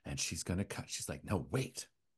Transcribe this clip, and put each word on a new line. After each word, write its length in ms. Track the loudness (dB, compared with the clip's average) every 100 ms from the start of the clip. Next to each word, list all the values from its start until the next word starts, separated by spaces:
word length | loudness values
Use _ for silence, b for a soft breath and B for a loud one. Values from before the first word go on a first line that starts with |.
| -6
and 140 | 0
she's 240 | 0 0
gonna 220 | 2 2 2
cut. 200 | -2 -4
She's 200 | -4 -4
like, 140 | -4
"No, 240 | 2 2 4
wait." 360 | 0 0 -4 -10 _ _